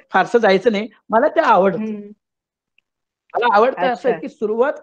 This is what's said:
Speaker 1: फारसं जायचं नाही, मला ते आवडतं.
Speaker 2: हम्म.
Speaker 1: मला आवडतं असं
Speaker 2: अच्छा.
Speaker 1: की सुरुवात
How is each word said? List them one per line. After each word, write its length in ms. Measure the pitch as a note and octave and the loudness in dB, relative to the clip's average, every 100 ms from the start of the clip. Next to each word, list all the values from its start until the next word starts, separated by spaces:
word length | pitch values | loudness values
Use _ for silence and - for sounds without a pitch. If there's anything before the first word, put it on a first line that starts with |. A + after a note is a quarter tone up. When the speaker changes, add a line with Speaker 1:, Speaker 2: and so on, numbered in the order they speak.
| - | -4
Speaker 1:
फारसं 260 | G3 F3 A#3+ | -2 2 2
जायचं 320 | G#3+ F#3+ A#3+ | 2 2 0
नाही, 180 | G3+ A3 _ - | -2 -6 _ -4
मला 180 | A3 C#4+ | 0 0
ते 120 | E4+ | 0
आवडतं. 400 | D4+ G3+ G3 A3 | 2 2 2 0
Speaker 2:
हम्म. 220 | A3 G#3 G#3 G#3 _ _ _ _ _ _ _ _ _ _ _ F3+ | -6 -10 -16 -20 _ _ _ _ _ _ _ _ _ _ _ -4
Speaker 1:
मला 200 | A#3 G#3 | 0 2
आवडतं 260 | B3 B3+ | 2 0
असं 280 | C4 A#3+ C4 | -4 -2 -2
Speaker 2:
अच्छा. 100 | E3+ | -4
Speaker 1:
की 100 | C#4 | -6
सुरुवात 440 | - G#3+ A3+ C4+ - | -8 -4 -2 -2 -2